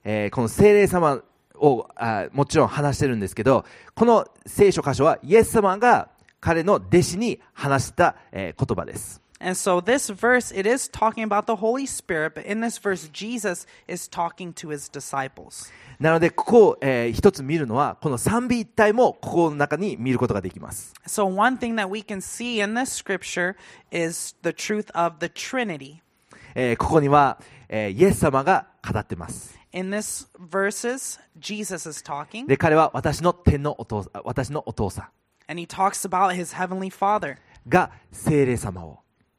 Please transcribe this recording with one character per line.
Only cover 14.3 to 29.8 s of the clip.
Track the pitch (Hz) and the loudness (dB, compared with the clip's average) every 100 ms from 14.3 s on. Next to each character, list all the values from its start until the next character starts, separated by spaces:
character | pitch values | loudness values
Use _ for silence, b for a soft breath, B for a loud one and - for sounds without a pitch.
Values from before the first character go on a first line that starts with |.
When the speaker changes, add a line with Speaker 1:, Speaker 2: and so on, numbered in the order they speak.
| - 180 | -6 -14
Speaker 2:
to | - 160 | -12 -10
his | 147 - | -10 -10
disciples. | 143 - 139 131 - - - - B B B | -14 -8 -6 -6 -10 -20 -18 -18 B B B
Speaker 1:
な | 160 | 2
の | 165 | 4
で、 | 165 | 2
こ | - - | 0 4
こ | 233 185 | 8 8
を、 | - | 6
え | 139 123 120 | 0 0 -2
ー、 | |
一 | 110 202 | 2 2
つ | 151 | 2
見 | 135 165 | -4 -2
る | 127 | -2
の | 117 | 0
は、 | 135 - | -2 -2
こ | 156 | -6
の | 120 | -2
三 | - 226 247 | 0 -2 0
位 | 240 | -4
一 | - | -4
体 | - 214 | 2 2
も | 226 240 - | 4 2 0
こ | - | -4
こ | 170 165 | 0 0
の | 147 | 0
中 | 147 151 | -2 -2
に | 196 135 | -4 -4
見 | 127 | -2
る | 120 | 0
こ | 123 | 0
と | |
が | 104 | -2
で | 90 | -6
き | - | -12
ま | - | -16
す。 | - - - - | -16 -16 -20 -8
Speaker 2:
So | - 196 | -2 -2
one | 190 233 247 | 2 0 0
thing | 240 226 | -6 -4
that | 190 | -4
we | 214 | -6
can | 202 196 | -10 -12
see | - - 240 226 | -10 -10 -6 -4
in | 202 | -2
this | 233 269 | -2 -4
scripture | - - 190 - 214 175 196 B B B | -8 -6 -8 -6 -4 -4 -6 B B B
is | 175 165 170 - - | -4 -4 -6 -12 -6
the | 170 | -6
truth | 156 - 214 208 170 | -4 -4 -4 -4 -2
of | 170 156 | -2 -2
the | 170 | -10
Trinity. | - - 262 220 151 139 156 _ _ b b b 123 | -8 -6 -4 -4 -6 -14 -20 _ _ b b b -4
Speaker 1:
え | 123 | -2
ー、 | 117 | 0
こ | - | 2
こ | 156 | 4
に | 139 | 6
は、 | 147 139 - b b b | 4 4 0 b b b
え | 107 104 | -4 -4
ー、 | |
イ | 98 190 | 2 2
エ | |
ス | - | 4
様 | 160 135 | 2 2
が | 143 185 - _ | 2 0 0 _
語 | - 107 | -6 -6
っ | - | -6
て | 85 | -10
ま | 82 | -12
す。 | - - b b | -14 -18 b b
Speaker 2:
In | 180 | -10